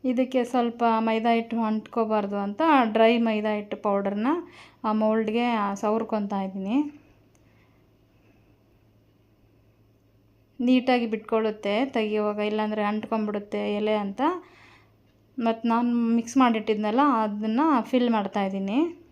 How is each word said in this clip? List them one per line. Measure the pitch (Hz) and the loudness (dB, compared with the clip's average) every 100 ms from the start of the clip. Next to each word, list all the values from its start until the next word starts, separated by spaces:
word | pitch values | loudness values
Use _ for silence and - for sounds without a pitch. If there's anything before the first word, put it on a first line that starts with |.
ಇದಕ್ಕೆ | 262 247 262 262 | -2 0 0 0
ಸ್ವಲ್ಪ | 240 254 240 233 233 226 | 0 0 -2 0 0 2
ಮೈದಾ | 226 220 226 | 0 0 2
ಹಿಟ್ಟು | 226 226 233 | 0 0 -2
ಅಂಟ್ಕೋಬಾರ್ದು | 220 220 214 - 220 214 202 202 | -2 -2 -4 -4 0 0 -2 -4
ಅಂತ | 202 208 320 285 233 | -6 0 4 4 4
ಡ್ರೈ | 220 226 240 | 6 6 6
ಮೈದಾ | 226 214 214 | 2 0 -2
ಹಿಟ್ಟು | 208 208 208 | -4 -4 -6
ಪೌಡರ್ನ | 208 202 196 202 233 339 330 - - _ | 0 0 0 -2 0 -2 -4 -18 -20 _
ಆ | 226 | -2
ಮೋಲ್ಡ್‌ಗೆ | 214 214 220 220 226 240 233 202 196 | 2 2 2 0 0 0 0 -2 -2
ಸವರ್ಕೊತಾ | 208 220 220 214 202 202 | 0 0 -2 -4 -2 -4
ಇದ್ದೀನಿ. | 190 190 190 254 294 - _ _ _ _ _ _ _ _ _ _ _ _ _ _ _ _ _ _ _ _ _ _ _ _ _ _ _ _ _ _ _ _ _ _ _ _ | -4 -6 -2 0 0 -6 _ _ _ _ _ _ _ _ _ _ _ _ _ _ _ _ _ _ _ _ _ _ _ _ _ _ _ _ _ _ _ _ _ _ _ _
ನೀಟಾಗಿ | 240 254 254 247 233 | 2 2 4 0 0
ಬಿಟ್ಕೊಳ್ಳುತ್ತೆ | 220 - 226 220 214 202 208 269 | -6 -2 0 0 -4 -2 -2 -2
ತೆಗಿಯುವಾಗ, | 254 214 214 208 208 208 | -2 -2 -2 -2 -2 -2
ಇಲ್ಲಾಂದರೆ | 214 214 214 | -2 -2 -2
ಅಂಟ್ಕೊಂಡ್ಬಿಡುತ್ತೆ | 208 214 214 226 214 208 208 208 208 | -2 -4 -4 -4 -2 -6 -6 -6 -4
ಎಲೆ | 208 214 214 | -2 0 0
ಅಂತ. | 202 196 285 359 - - - - _ _ _ _ _ - | -2 -2 -2 -2 -10 -20 -20 -20 _ _ _ _ _ -4
ಮತ್ತು | 226 226 240 | -4 -2 0
ನಾನು | 233 240 240 233 | 0 0 0 2
ಮಿಕ್ಸ್ | 233 233 269 | 0 0 2
ಮಾಡಿಟ್ಟಿದ್ನಲ್ಲ, | 247 226 208 208 214 226 285 233 | 4 2 0 0 0 2 2 2
ಅದನ್ನು | 214 208 220 226 320 269 220 | 0 -2 -2 0 2 2 2
ಫಿಲ್ | 254 240 | 0 2
ಮಾಡ್ತಾಯಿದ್ದೀನಿ. | 226 202 214 196 196 196 233 339 - - | 0 0 -2 -2 -2 -2 0 -2 -4 -20